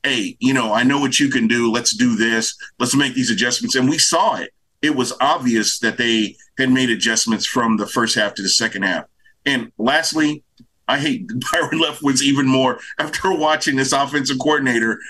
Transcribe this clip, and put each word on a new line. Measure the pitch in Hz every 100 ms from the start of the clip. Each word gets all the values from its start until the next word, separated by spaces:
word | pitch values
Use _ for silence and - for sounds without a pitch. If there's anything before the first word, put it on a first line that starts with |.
"Hey, | 139 123 92 -
you | 127
know, | 135 113
I | 110
know | 127 143
what | 135 127
you | 139
can | 127 113
do. | 117 117
Let's | 117 117 -
do | 123 107
this. | 113 113 113 - - _
Let's | 120
make | 139 139
these | 127 123
adjustments." | 107 120 120 117 131
And | 131
we | 160
saw | - 170 - -
it. | - _ _ _
It | 151 135
was | 117 -
obvious | 135 160 123 113 104 -
that | 113 110
they | 120 113 107 - _ -
had | 131
made | 131 127
adjustments | 104 117 113 117 107 -
from | 123 117 107
the | 101
first | 139 117 117
half | 104
to | 101
the | 95
second | - 113 101
half. | 95 87 - _ _ _ 139
And | 131 113 -
lastly, | 113 151 160 156 151 147 _ _ - _ -
I | 139
hate | 147 127 90 120
<laughs> | -
Byron | 170 156 160
Leftwich | 151 - 143 127
even | 139 139 135
more. | 131 127 120 - -
After | 151 - 190
watching | 170 151 156 156 135
this | 131
offensive | 139 139 147 135 131
coordinator | 151 151 135 117 113 107